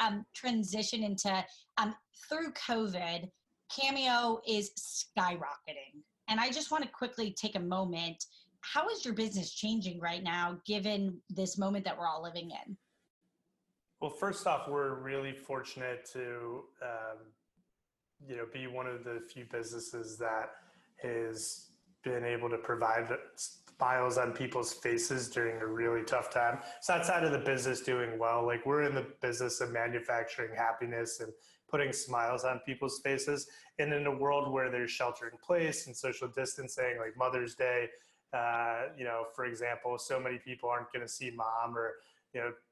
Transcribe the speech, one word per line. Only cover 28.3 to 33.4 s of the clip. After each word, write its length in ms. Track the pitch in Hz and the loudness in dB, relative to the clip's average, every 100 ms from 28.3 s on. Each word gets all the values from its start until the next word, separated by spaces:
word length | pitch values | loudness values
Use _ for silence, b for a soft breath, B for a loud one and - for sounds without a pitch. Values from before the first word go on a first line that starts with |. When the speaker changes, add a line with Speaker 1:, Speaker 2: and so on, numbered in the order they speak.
| 117 120 | 4 4
Speaker 2:
like, 180 | 120 135 | 2 4
we're 160 | 147 | 4
in 120 | 147 | 4
the 120 | 135 127 - | 2 -2 -2
business 400 | 123 117 123 - | -2 0 0 0
of 80 | 123 | 0
manufacturing 840 | 117 117 120 117 120 117 - 113 | 0 0 0 0 0 0 -2 -4
happiness 680 | 110 113 113 120 117 113 - | 0 2 2 -2 -2 -2 -4
and 120 | 113 - b b _ | -8 -10 b b _
putting 220 | 151 139 | 0 2
smiles 520 | 123 - 120 117 123 | 0 0 2 2 2
on 160 | 127 127 - | 0 0 -4
people's 340 | 127 135 - | -4 -2 -2
faces. 480 | 135 135 135 143 | 0 0 2 -2